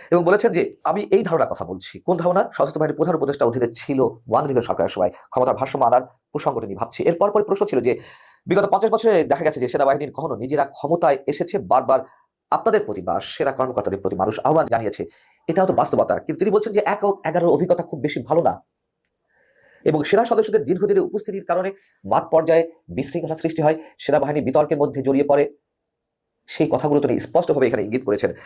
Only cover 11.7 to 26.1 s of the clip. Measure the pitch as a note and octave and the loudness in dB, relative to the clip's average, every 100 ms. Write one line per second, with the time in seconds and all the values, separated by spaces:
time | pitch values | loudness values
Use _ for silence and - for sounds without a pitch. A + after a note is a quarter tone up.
11.7 | C3 A#2+ C3 - _ _ _ - - - | 0 4 0 0 _ _ _ -4 -2 2
12.7 | G#3+ - G2+ - - - - C#3 C3+ C3 | 0 0 -6 -4 -4 -4 -4 -2 -2 -2
13.7 | B2 G2+ G2 F#2+ F2+ F#2 - B2 D#3 D3+ | -2 -4 -2 -4 -2 -2 0 2 2 2
14.7 | A2+ G#2+ - F2+ _ _ _ - F#3+ F#3 | 0 -2 -6 -12 _ _ _ -4 0 2
15.7 | B2 C3+ A2+ - - - D3+ F#3+ G3+ A3 | 2 2 2 0 0 -4 -2 0 2 0
16.7 | G3+ - G3+ G3+ G3 E3 E3+ E3+ C#3+ E3+ | -2 0 0 0 -2 -2 0 2 2 2
17.7 | E3+ E3+ D#3+ D3 - A#2 D#3 C#3+ - _ | 0 -2 -6 -6 -6 -2 0 0 -2 _
18.7 | _ _ _ _ _ _ _ _ _ _ | _ _ _ _ _ _ _ _ _ _
19.7 | _ - D#3+ C#3+ G3 A#3+ A3 A3 G#3+ - | _ 0 0 2 2 2 2 2 0 0
20.7 | F3+ G3+ G3 - G#3+ - F#3+ - F3 F#3 | -2 2 2 0 -4 -8 -10 -4 -2 -2
21.7 | G3 _ _ F#2+ A2+ E3 D#3+ D#3+ E3 E3 | -8 _ _ -2 -2 2 2 4 4 2
22.7 | - - - C3+ E3+ D3+ D#3+ D#3+ D#3 D3+ | -4 -12 -8 -4 -4 -4 -4 -4 0 2
23.7 | D#3 - - - D3 C3+ D3+ A2+ D3+ D3 | 2 -4 -12 0 0 2 -2 0 2 2
24.7 | D3+ C#3+ B2+ C3 C3+ C#3+ C#3+ C#3+ - _ | 2 0 -2 0 2 2 2 2 -2 _
25.7 | _ _ _ _ | _ _ _ _